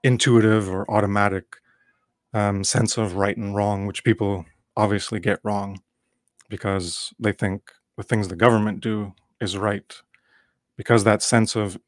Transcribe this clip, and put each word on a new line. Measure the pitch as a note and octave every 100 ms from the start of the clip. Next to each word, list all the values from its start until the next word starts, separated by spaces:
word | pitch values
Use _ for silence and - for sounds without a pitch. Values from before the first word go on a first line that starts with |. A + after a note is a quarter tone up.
intuitive | C3+ B2 - A#2 A2 A2 G2
or | F#2 -
automatic, | G#2 G2+ G2+ G2+ F#2+ - - _ _ _ _ _ _ _
um, | G#2+ G#2 G2+
sense | G2 - A2 -
of | A2 F#2
right | G2 G#2
and | G2+ G2+
wrong, | G#2 G2+ G2+
which | F#2+
people | - G#2+ G2+ G2 - _ _ -
obviously | G#2 G2+ - G#2+
get | F#2+ G2
wrong | G#2+ G2+ G2 G2 _ _ _ _ _ _ _
because | G#2 G2+ G2 F2 - - _
they | G#2+
think | G2 G2 G2 - _ _ -
the |
things | - A2+ G2
the | F2
government | A#2 A2+ G#2+ F#2+
do | A2+ G#2+ G2+ - _ _
is | G#2 F#2+
right, | G#2 G2+ _ - _ _ _ _ _ _ _ -
because | - A#2
that | G2+ G#2
sense | - A#2 A2 A2+
of | G#2 F#2+